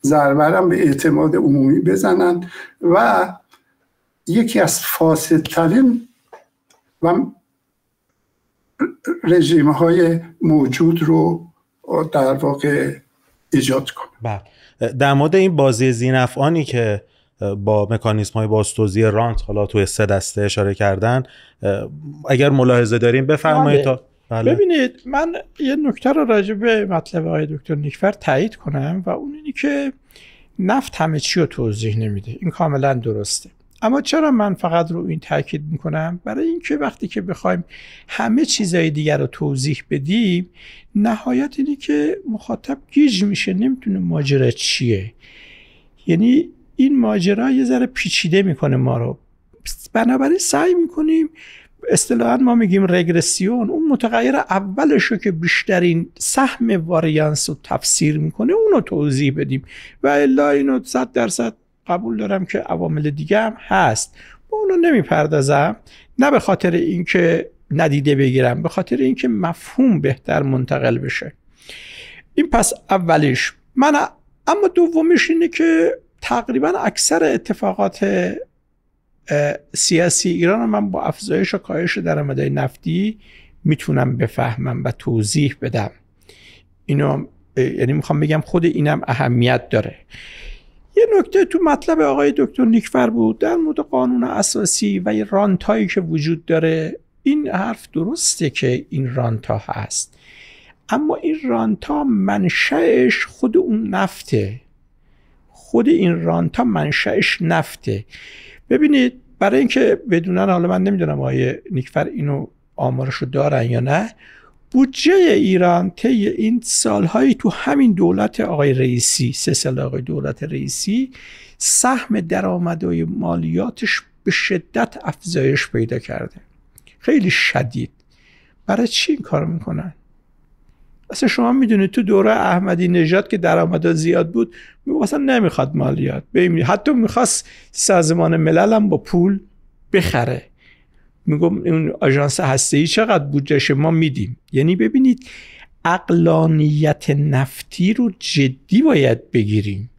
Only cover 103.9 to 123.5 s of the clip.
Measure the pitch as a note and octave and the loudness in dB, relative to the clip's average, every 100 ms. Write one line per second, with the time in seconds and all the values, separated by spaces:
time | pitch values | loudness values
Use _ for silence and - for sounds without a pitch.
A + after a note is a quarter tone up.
103.9 | F#3+ G3 - - A#2 G2+ A#2+ _ _ _ | -2 -4 -6 -4 -2 -2 -10 _ _ _
104.9 | _ _ _ _ _ _ _ - A#3 A#3+ | _ _ _ _ _ _ _ -4 0 2
105.9 | E4 F3 E3+ E3 E3+ E3+ - B3 F3 D3+ | 2 2 0 0 0 -2 0 0 0 -2
106.9 | - - F3+ - - E3 E3 D3 - - | -2 -2 0 -2 -2 -2 -2 -2 -10 -6
107.9 | G#2 - - - - - - _ - D4+ | -8 -8 -20 -20 -20 -20 -20 _ 2 4
108.9 | C#4+ B3 - _ - G3 B3+ C4 C4 - | 4 2 -2 _ -2 2 2 2 2 2
109.9 | F4 D4 E3+ F3 F3+ G3 F3+ F3 F#3 F#3+ | 0 0 -2 0 0 2 0 0 0 0
110.9 | G3 D#3+ C#3+ C3 C3 C3 - - C#3+ B2+ | 0 -2 -2 -2 -2 -2 -4 -6 -6 -4
111.9 | D#3 E3 B3+ D3 C#3 - _ _ - C3 | -4 -4 -4 -4 -4 -8 _ _ -4 -4
112.9 | B2+ C3 - B2+ C#3 D3 C#3 A#2 A#2+ B2+ | -2 -6 -6 -4 -2 0 0 -2 -2 0
113.9 | D#3 A3+ - - - - _ _ B3+ C4+ | -2 -4 -12 -20 -20 -20 _ _ 2 2
114.9 | - D4+ F#4+ F4 - A#3 F#3 F3+ F3 F#3 | 2 2 4 4 4 4 4 4 2 0
115.9 | - A#3+ A#3+ G3+ - A3 A#3+ - - A3+ | -2 0 2 0 0 0 0 -2 -2 0
116.9 | G#3 E3+ - C4+ - - - - C#4+ B3+ | 0 0 2 2 2 0 -2 -2 4 4
117.9 | F3+ F3 F#3+ G#3+ - G#3 D#3 C#3+ C3 B2+ | 4 2 2 -2 -2 -4 0 2 2 0
118.9 | B2 - - B2 C3 - C3 C3+ C3 C#3 | 0 0 0 -2 -2 -2 -2 -2 -4 -4
119.9 | C3+ B2+ D3+ C3+ - D3+ C#3 C3+ - - | -6 -6 -6 -6 -8 -8 -8 -8 -6 -2
120.9 | A3+ C4 - - - - _ - - B3 | -2 -2 -8 -20 -20 -20 _ -2 0 0
121.9 | B3+ - G#3 E3+ F#3 F#3+ F3+ E3+ - F2 | 0 -2 -4 -2 -2 -2 -2 -4 -4 -2
122.9 | E2+ E2 - - E2+ D#2+ | -2 -2 -4 -4 -2 -2